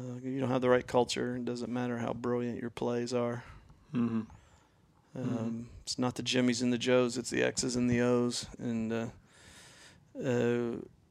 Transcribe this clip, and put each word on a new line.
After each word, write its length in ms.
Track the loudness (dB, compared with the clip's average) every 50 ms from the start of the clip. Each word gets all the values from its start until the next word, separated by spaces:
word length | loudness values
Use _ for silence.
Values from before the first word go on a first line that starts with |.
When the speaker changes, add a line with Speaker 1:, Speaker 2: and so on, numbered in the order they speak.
| -8 -10 -10 -8 -6
Speaker 1:
you 160 | -6 -2 -2
don't 100 | 0 2
have 100 | 2 2
the 80 | 6 6
right 180 | 6 6 4
culture, 500 | 4 4 4 4 4 0 -2 -2 -2 -2
it 80 | -4 -4
doesn't 280 | -4 -4 -4 -4 -4 -4
matter 260 | -2 -2 -2 -2 -2
how 140 | -2 -4 -4
brilliant 480 | -2 -2 0 0 0 0 -2 -4 -4
your 100 | -6 -8
plays 420 | -6 -4 -2 0 0 0 -2 0 0
are. 300 | 0 0 0 -2 -6 -8 -14 -18 -20 -20 -20 -20 -20 -16 -6 -2
Speaker 2:
Mm-hmm. 260 | -2 0 0 0 -2
Speaker 1:
Um, 60 | -4 -6 -12 -20 -20 -20 -20 -20 _ _ _ _ _ _ _ _ _ _ -10
Speaker 2:
Mm-hmm. 440 | -6 -4 -2 -2 -2 -2 -4 -6 -6 -8 -12 -16 -14 -10
Speaker 1:
it's 160 | -8 -4 -2
not 160 | 0 0 0
the 80 | -2 -2
Jimmies 400 | 2 2 4 4 4 4 2 2
and 100 | 2 2
the 60 | 2
Joes, 400 | 4 4 6 6 6 4 0 -4
it's 120 | -4 -2
the 120 | 0 2 2
X's 320 | 2 2 0 -2 -2 0
and 160 | 0 2 2
the 100 | 2 4
O's. 460 | 4 4 4 4 2 0 -2 -4 -8 -10 -10 -8
And, 320 | -6 -4 -2 -2 -2 -2 -2
uh, 140 | -4 -4 -6 -8 -14 -20 _ -20 -20 -20 -20 -20 -20 -20 -20 -20 -20 -20 -20 -20 -20 -20 _ -12 -6 -2
uh, 520 | 0 2 2 2 2 2 0 0 -2 -4 -6 -10 -12 -18 _ _ _